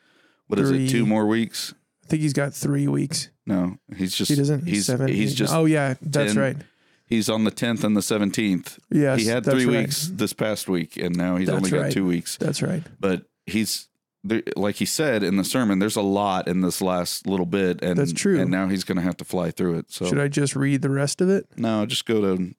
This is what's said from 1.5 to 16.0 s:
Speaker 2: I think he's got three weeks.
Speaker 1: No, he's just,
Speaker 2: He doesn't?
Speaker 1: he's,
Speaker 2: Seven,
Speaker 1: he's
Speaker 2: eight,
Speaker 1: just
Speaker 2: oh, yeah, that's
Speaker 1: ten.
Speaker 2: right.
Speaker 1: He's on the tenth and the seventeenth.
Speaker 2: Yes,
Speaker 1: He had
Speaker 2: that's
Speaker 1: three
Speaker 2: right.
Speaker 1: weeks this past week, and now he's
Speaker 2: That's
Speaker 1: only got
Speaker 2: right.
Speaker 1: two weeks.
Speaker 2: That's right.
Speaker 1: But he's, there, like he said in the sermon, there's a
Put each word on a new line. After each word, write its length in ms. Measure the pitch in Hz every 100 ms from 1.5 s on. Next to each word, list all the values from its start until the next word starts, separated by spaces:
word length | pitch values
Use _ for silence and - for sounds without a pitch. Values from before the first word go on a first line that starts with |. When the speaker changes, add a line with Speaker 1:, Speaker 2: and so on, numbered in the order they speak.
| - - - _ _ -
Speaker 2:
I 20 |
think 140 | 156
he's 100 | 151
got 200 | 139 143
three 340 | - 143 143 143
weeks. 420 | 139 143 165 - _ -
Speaker 1:
No, 320 | 92 90 - - 92
he's 200 | 95 -
just, 140 | -
Speaker 2:
He 60 | 143
doesn't? 280 | 143 147 170
Speaker 1:
he's, 200 | 104 98
Speaker 2:
Seven, 240 | 127 131
Speaker 1:
he's 240 | 98 110
Speaker 2:
eight, 20 | 135
Speaker 1:
just 180 | -
Speaker 2:
oh, 120 | 160 160
yeah, 300 | 156 139 139
that's 320 | 156 143 104
Speaker 1:
ten. 80 | 107
Speaker 2:
right. 160 | 135 143 - _ _ _ _
Speaker 1:
He's 220 | 113 104
on 160 | 110
the 80 | 110
tenth 320 | - 120 113
and 140 | 107 104
the 40 |
seventeenth. 760 | - 110 101 104 107 92 - - _
Speaker 2:
Yes, 300 | 147 143 131
Speaker 1:
He 60 | 110
had 180 | 120
Speaker 2:
that's 100 | 131
Speaker 1:
three 120 | 131 123
Speaker 2:
right. 160 | 120
Speaker 1:
weeks 260 | 110 143 160
this 180 | 185 104
past 380 | - 110 104 -
week, 260 | 90 80 -
and 180 | 87
now 220 | 87 90 90
he's 120 | 92
Speaker 2:
That's 100 | 95
Speaker 1:
only 120 | 95
got 100 | -
Speaker 2:
right. 100 | 143
Speaker 1:
two 140 | 107 95
weeks. 320 | 85 - -
Speaker 2:
That's 240 | 165 -
right. 220 | - - - -
Speaker 1:
But 240 | 98 92 - _ -
he's, 440 | 104 104 - - _ _ _
there, 200 | 95 113 - -
like 200 | 101 -
he 100 | -
said 360 | - 156 113
in 140 | 90 98
the 80 |
sermon, 360 | 90 135 113 95
there's 180 | 104
a 40 | 107